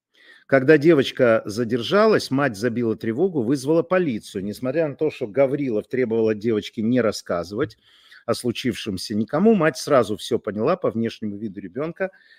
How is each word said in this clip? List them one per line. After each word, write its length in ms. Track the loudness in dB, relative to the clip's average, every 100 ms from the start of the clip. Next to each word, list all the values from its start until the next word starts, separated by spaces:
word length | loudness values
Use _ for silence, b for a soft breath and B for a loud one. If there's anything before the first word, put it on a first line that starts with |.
| _ b b b b
Когда 320 | 2 6 6
девочка 640 | 6 4 2 2 4 4 0
задержалась, 840 | -6 -2 -4 0 4 4 4 2
мать 240 | 0 0 0
забила 400 | -2 0 -2 -2
тревогу, 460 | -4 -2 0 0
вызвала 420 | -2 -2 2 0
полицию. 640 | 2 0 0 -4 -6 -8 -6
Несмотря 420 | -6 -4 -2 -2
на 80 | -2
то, 160 | -4
что 160 | -4 -4
Гаврилов 600 | 0 0 0 -2 -4 -4
требовал 400 | -2 0 2 0
от 100 | 0
девочки 400 | 0 -2 -4 -4
не 220 | 0 2
рассказывать 760 | 0 -2 -4 -4 -4 -6 -6 -8 b b b b b
о 80 |
случившемся 840 | -4 -4 -4 -4 -4 -6 -8 -6 -4
никому, 400 | -2 2 4 4
мать 220 | 2 0
сразу 380 | 2 4 4 -2
всё 240 | -4 -4
поняла 380 | -4 -2 -2 0
по 120 | -2
внешнему 480 | -2 -4 -6 -10 -8
виду 220 | -12 -12
ребёнка. 520 | -12 -10 -8 -6 -8 b b